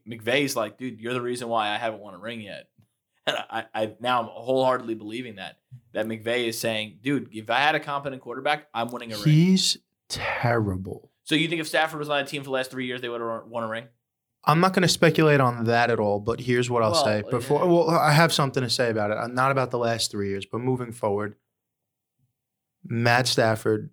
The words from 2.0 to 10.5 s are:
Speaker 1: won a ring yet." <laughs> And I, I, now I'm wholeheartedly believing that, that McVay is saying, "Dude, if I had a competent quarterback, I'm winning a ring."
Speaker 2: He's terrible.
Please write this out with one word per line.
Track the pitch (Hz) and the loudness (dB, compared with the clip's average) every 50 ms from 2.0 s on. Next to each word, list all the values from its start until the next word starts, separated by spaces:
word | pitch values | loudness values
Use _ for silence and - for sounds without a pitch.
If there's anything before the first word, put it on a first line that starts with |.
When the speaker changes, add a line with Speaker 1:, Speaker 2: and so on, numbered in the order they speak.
Speaker 1:
won | 101 104 95 | -12 -16 -16
a | 90 | -14
ring | 98 113 120 113 | -12 -12 -12 -12
yet." | 107 98 82 67 64 _ _ | -12 -14 -14 -16 -16 _ _
<laughs> | _ _ _ _ _ _ _ _ _ _ | _ _ _ _ _ _ _ _ _ _
And | - - 113 110 - | -2 -2 -2 -4 -6
I, | 107 113 110 - - | -8 -8 -8 -6 -6
I, | 110 110 110 107 - | -4 -4 -4 -6 -4
now | 117 127 127 123 | -2 0 0 0
I'm | 113 | -2
wholeheartedly | 101 90 104 117 127 131 131 131 127 127 127 120 113 113 | -4 -10 -6 -2 0 2 4 4 2 2 0 -2 -4 -6
believing | 110 107 104 110 123 127 120 104 | -6 -8 -10 -10 -10 -10 -10 -12
that, | 95 92 80 - _ _ _ 127 123 _ _ | -12 -12 -14 -14 _ _ _ -20 -20 _ _
that | - 98 110 | -6 -6 -4
McVay | 113 113 113 107 117 117 123 120 | -4 -6 -6 -4 -2 -2 0 0
is | 113 110 | -2 -2
saying, | - - 117 110 107 107 107 - - | -2 -2 -2 -2 -4 -6 -8 -10 -8
"Dude, | - 135 143 135 - - - | -4 -2 -2 -2 -4 -6 -10
if | 110 107 110 | -10 -4 -2
I | 117 127 | 0 2
had | 139 151 160 | 2 2 2
a | 147 | 0
competent | - 151 143 139 139 143 131 127 | -2 -4 -6 -6 -6 -8 -10 -12
quarterback, | - 123 120 131 135 147 151 147 - _ - | -12 -12 -10 -4 -2 -2 -2 -2 -4 _ -6
I'm | 117 117 | -6 -6
winning | 120 123 120 120 117 | -4 -6 -10 -10 -10
a | 110 | -6
ring." | 104 - | 0 4
Speaker 2:
He's | 156 151 156 170 185 190 185 - - - - _ _ _ _ _ | 6 6 8 8 6 4 4 2 0 -2 -4 _ _ _ _ _
terrible. | - - - - - - - - 120 | -12 -8 -6 -6 -6 -4 -2 0 0